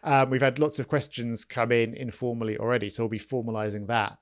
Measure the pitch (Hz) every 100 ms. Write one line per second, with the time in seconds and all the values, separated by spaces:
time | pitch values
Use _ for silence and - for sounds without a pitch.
0 | 160 139 131 131 139 127 151 147 131 147
1 | - - 120 113 - 123 117 120 117 117
2 | 123 - 123 117 110 107 113 123 104 -
3 | 113 107 - 131 113 110 107 104 101 117
4 | 101 -